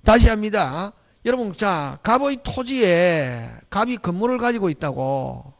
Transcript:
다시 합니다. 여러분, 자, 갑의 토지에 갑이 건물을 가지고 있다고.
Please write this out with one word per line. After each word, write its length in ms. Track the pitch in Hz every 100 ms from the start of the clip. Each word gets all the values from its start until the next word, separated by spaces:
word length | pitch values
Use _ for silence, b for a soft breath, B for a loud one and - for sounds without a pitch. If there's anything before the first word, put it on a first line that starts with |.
다시 240 | - 233 226
합니다. 640 | 220 214 208 147 143 202 - b b 233
여러분, 280 | 254 220
자, 460 | 170 208 170 143 139
갑의 380 | - 247 285 269
토지에 1040 | - - 247 262 208 170 175 165 131 120 117 113 _
갑이 280 | 196 233 240
건물을 420 | 180 175 233 254
가지고 300 | 240 233 190
있다고. 840 | 143 151 135 131 135 131 123 135 -